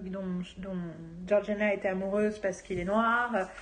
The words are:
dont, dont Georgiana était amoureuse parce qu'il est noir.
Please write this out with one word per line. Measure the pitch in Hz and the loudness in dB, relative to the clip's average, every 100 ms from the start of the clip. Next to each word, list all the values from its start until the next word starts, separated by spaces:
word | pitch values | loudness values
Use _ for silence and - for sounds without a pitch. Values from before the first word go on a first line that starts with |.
| 185 | -6
dont, | 190 190 180 180 - | -6 -4 -4 -6 -10
dont | 190 185 170 160 165 175 185 | -8 -6 -6 -10 -14 -12 4
Georgiana | 208 202 208 208 | 4 4 2 2
était | 196 196 | 2 0
amoureuse | 190 190 208 214 214 | 0 0 2 2 0
parce | 196 185 | -2 -4
qu'il | - 180 | -4 -4
est | 180 | 2
noir. | 214 226 233 240 214 185 - | 4 4 4 2 0 0 -6